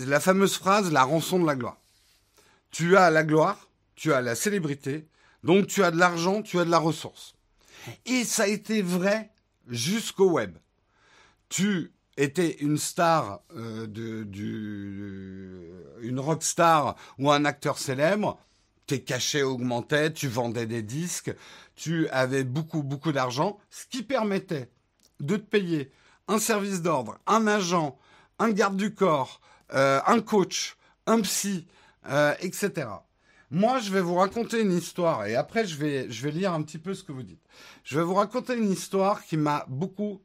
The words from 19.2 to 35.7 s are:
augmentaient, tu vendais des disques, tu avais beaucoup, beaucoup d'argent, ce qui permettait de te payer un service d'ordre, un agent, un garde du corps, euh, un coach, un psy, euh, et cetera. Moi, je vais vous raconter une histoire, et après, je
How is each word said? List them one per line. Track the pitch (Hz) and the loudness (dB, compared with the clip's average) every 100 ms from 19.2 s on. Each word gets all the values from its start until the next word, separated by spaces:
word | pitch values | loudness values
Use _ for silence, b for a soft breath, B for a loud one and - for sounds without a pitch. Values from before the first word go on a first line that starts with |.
| - 147 | -2 0
augmentaient, | 135 127 123 120 113 147 156 | 0 -2 -2 -4 0 0 0
tu | 156 143 | -2 -4
vendais | 113 120 117 117 | -2 -2 -2 -4
des | 117 | -6
disques, | 107 139 175 - - 98 B B B | -6 -8 -6 -8 -8 -10 B B B
tu | - 151 165 160 | -12 -4 -2 0
avais | 131 131 135 | 0 0 0
beaucoup, | 131 135 160 160 | -2 -4 -4 -4
beaucoup | 139 139 165 | -4 -4 -2
d'argent, | 135 127 123 180 202 b | -2 -2 0 -2 -4 b
ce | - - | -20 -12
qui | 262 | -10
permettait | - 254 214 196 190 156 127 _ _ _ _ - | -4 -2 0 -2 -4 -8 -8 _ _ _ _ -10
de | 143 208 | -4 -4
te | |
payer | 214 214 180 160 135 b b b - | 0 -2 0 -2 -4 b b b -2
un | 214 | -2
service | 214 214 202 190 | 0 -2 -2 -2
d'ordre, | 170 147 110 - - | -2 -2 -4 -8 0
un | 220 214 | 2 4
agent, | 208 175 175 147 - b b b - | 2 2 0 0 -6 b b b -2
un | 226 | 0
garde | 202 202 196 | 2 0 0
du | 208 | -4
corps, | - 190 147 127 - b b - | 0 2 2 -2 -10 b b -4
euh, | 131 135 135 - | 2 4 4 4
un | 233 | 4
coach, | 220 208 175 - - - b b - | 4 2 2 -2 -8 -12 b b 0
un | 226 | 2
psy, | 185 - 202 185 - b b b - | 2 -2 -2 -4 -8 b b b -2
euh, | 139 147 - | 2 2 0
et | 185 | -6
cetera. | - 202 175 123 92 _ b b b b | -4 -4 -4 -8 -10 _ b b b b
Moi, | 151 220 262 | 0 2 2
je | 202 | 0
vais | 190 | 0
vous | 175 | 2
raconter | 175 196 226 226 226 | 2 2 0 -2 0
une | 208 | 2
histoire, | 175 175 - 170 135 104 | 0 -2 -2 0 0 0
et | |
après, | 117 147 226 | -2 -2 -2
je | 214 | -2